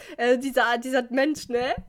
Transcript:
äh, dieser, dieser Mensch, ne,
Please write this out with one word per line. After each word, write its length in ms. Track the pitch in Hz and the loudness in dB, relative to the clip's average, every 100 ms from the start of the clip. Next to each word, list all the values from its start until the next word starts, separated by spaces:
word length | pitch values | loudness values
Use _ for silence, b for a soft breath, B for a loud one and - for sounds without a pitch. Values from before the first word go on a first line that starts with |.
| B 320 | B -2
äh, 200 | 240 247 | 2 2
dieser, 380 | 269 254 233 240 | 2 2 2 2
dieser 240 | 254 262 240 | 0 -2 0
Mensch, 360 | 254 285 294 - | 0 0 0 -4
ne, 260 | 240 254 - | -2 -2 -4